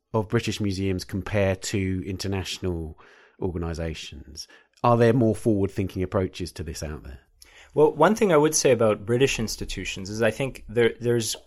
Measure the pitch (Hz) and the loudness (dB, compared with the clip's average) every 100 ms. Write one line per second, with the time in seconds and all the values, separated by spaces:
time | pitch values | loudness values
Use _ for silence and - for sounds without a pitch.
0 | _ 113 101 117 110 101 101 92 98 92 | _ -4 0 -2 -2 -2 -4 -2 -2 -2
1 | - 98 90 104 98 92 - 101 95 95 | -4 -8 -4 0 0 0 -4 -2 -2 -4
2 | 90 95 98 98 90 - 92 85 80 80 | -6 -6 -4 -4 -6 -6 -4 -4 -6 -12
3 | - _ _ _ 95 85 85 82 82 78 | -20 _ _ _ -6 -4 -6 -4 -6 -8
4 | - 69 - - - - _ _ 120 117 | -12 -16 -18 -18 -18 -20 _ _ 2 6
5 | 117 120 113 104 120 104 95 - 95 98 | 6 6 4 2 2 2 0 -2 -4 -4
6 | 92 101 92 - 87 - 73 71 76 73 | -2 -2 -2 -4 -10 -8 -10 -8 -8 -10
7 | 65 67 _ _ _ - - 139 151 147 | -12 -18 _ _ _ -20 -6 4 4 6
8 | 165 220 208 156 151 151 147 117 113 104 | 4 4 4 6 4 4 2 4 4 2
9 | 98 120 131 - 110 - - - 90 - | 0 2 2 2 -4 -6 -8 -8 -8 -10
10 | 92 107 113 - 135 131 - 110 117 117 | -10 0 0 0 -6 -6 -6 2 2 2
11 | 117 120 110 - | 0 0 0 -6